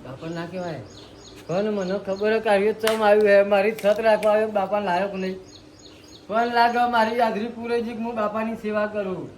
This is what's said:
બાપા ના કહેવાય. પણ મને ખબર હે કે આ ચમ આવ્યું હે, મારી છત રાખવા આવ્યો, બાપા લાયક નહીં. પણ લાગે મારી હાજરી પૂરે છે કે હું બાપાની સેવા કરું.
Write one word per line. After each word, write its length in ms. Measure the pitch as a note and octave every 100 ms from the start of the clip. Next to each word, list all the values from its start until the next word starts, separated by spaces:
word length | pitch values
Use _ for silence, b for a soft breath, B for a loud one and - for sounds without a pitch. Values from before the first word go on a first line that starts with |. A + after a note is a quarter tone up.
બાપા 240 | B2+ C3 E3
ના 180 | E3 E3+
કહેવાય. 340 | F#3 F3 C#3 G#2 - - - - - -
પણ 240 | F3 G#3+
મને 280 | G#3 F3+ G3
ખબર 340 | G3 G3 G#3+
હે 80 | A3
કે 100 | A3
આ 220 | G3+ G#3
ચમ 300 | G#3+ A3 A3
આવ્યું 260 | G#3+ G#3 G#3
હે, 140 | G3+
મારી 300 | G3+ G3+ G#3
છત 280 | - G3 G#3+
રાખવા 320 | A3 G#3+ G#3+
આવ્યો, 160 | G#3+ A3
બાપા 320 | G3+ F#3+ G#3
લાયક 340 | G3+ F3 G3
નહીં. 240 | F#3+ F#3 F#3 - - - - - - - - -
પણ 260 | G#3+ A#3
લાગે 380 | A#3+ A#3 A#3 A#3+
મારી 300 | A#3 A3 A#3+
હાજરી 280 | A3+ G3 A#3
પૂરે 340 | A3+ A#3 A#3
છે 100 | A3+
કે 100 | A3
હું 120 | A#3
બાપાની 420 | A3+ G#3 G#3+ A3+ A3+
સેવા 300 | G#3+ G#3+ G#3
કરું. 440 | G#3 F#3+ F3 C#3+